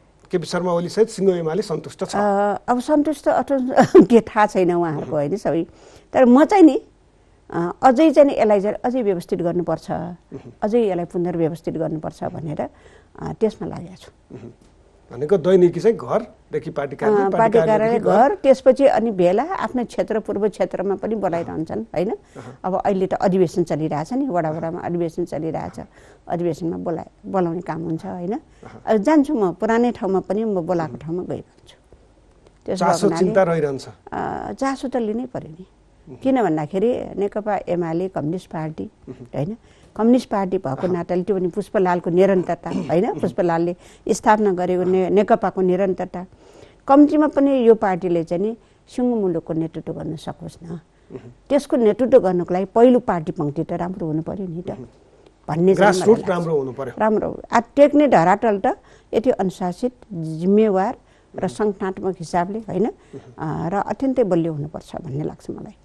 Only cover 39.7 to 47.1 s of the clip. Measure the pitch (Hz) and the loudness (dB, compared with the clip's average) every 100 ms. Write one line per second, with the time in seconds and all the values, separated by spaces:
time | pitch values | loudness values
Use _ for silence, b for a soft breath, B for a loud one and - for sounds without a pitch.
39.7 | b b - 226 247 - 208 190 185 160 | b b 0 2 2 2 -4 -2 -4 -4
40.7 | 135 180 180 170 185 180 190 180 208 190 | -4 -4 -4 -2 -4 -2 -2 -2 -4 -4
41.7 | 214 185 175 180 175 196 185 170 170 175 | 0 0 0 0 4 4 4 0 -6 -6
42.7 | 190 170 170 240 339 185 - 175 165 170 | -6 -2 0 0 -2 -4 -2 0 0 -2
43.7 | 180 b b - 208 233 214 208 180 180 | -6 b b -4 0 2 4 4 0 0
44.7 | 180 180 185 180 190 202 233 190 190 185 | 0 2 2 2 2 4 2 0 0 0
45.7 | 180 196 185 185 180 185 b b b b | 2 0 -2 -8 -10 -14 b b b b
46.7 | b - 277 294 | b 4 6 8